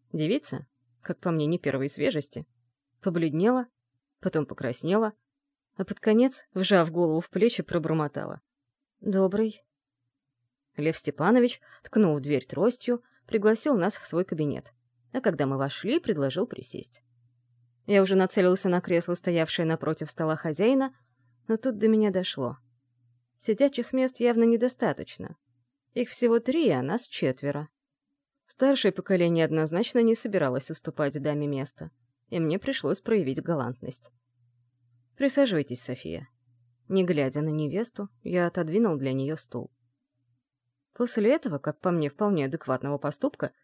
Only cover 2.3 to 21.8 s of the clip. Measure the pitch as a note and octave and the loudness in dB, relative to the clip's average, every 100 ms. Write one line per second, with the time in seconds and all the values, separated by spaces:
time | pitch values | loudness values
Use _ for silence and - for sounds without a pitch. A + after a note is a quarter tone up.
2.3 | - - _ _ _ _ _ F#3+ E3+ E3 | -12 -16 _ _ _ _ _ -4 -2 0
3.3 | D#3 G#3 B3+ A#3+ _ _ _ _ _ F#3 | 2 2 2 -2 _ _ _ _ _ -4
4.3 | D#3+ C#3+ - A#2+ C3 D#3+ G#3 A3 - _ | -2 -4 -6 -6 -4 0 0 0 -6 _
5.3 | _ _ _ _ - F#3+ - A3 A3 C4 | _ _ _ _ -8 -8 -2 2 4 4
6.3 | - - F#3 F#3 F#3+ E3 E3 E3+ D#3+ - | 0 -10 -4 4 4 4 2 2 0 -2
7.3 | F#3 A#3 A#3+ - F3 C#3+ D#3+ D3 - - | 2 2 0 -4 -4 0 -2 -2 -6 -10
8.3 | - _ _ _ _ _ _ G#3 F#3+ F#3+ | -12 _ _ _ _ _ _ -2 2 2
9.3 | G#3 A3 - _ _ _ _ _ _ _ | 2 -2 -4 _ _ _ _ _ _ _
10.3 | _ _ _ _ - D3+ D#3+ - - E3+ | _ _ _ _ -4 -4 -2 -6 -2 2
11.3 | B3 A#3+ - _ - - A3 F#3 D3 C3+ | 4 4 0 _ -20 -2 2 4 2 0
12.3 | C3+ - - A3 B3 - A#3+ _ _ - | -2 -2 0 0 0 -4 -4 _ _ -4
13.3 | A3 G#3+ A3+ D4+ A3+ F3+ - - E3 F#3 | 2 2 2 2 2 2 -2 -4 -2 -2
14.3 | D#3 D3 - - _ _ _ _ B3+ A3 | -2 -4 -4 -10 _ _ _ _ -4 -2
15.3 | D3 C3+ C3+ C3+ - G3+ E4 - D#3+ C3+ | 0 0 0 -4 -4 -2 -2 -2 -2 -2
16.3 | D#3+ A#3+ - - - - - _ _ _ | -2 -6 -8 -14 -14 -16 -20 _ _ _
17.3 | _ _ _ _ _ - G3+ F#3+ F#3+ F#3 | _ _ _ _ _ 2 4 6 4 4
18.3 | G#3 F3+ F#3 F#3+ F3+ - E3+ F3 F3 F#3 | 4 4 4 2 0 2 0 0 -4 -2
19.3 | E3+ D#3+ - D#3+ D#3+ D#3 D#3 D3+ - D#3+ | 0 0 0 -2 0 -2 -4 -6 -4 -2
20.3 | D#3 E3 D3+ A3 C4+ C4 - _ _ _ | -2 -4 0 2 2 0 -6 _ _ _
21.3 | _ - A3 C4 G#3+ | _ -4 -2 -2 0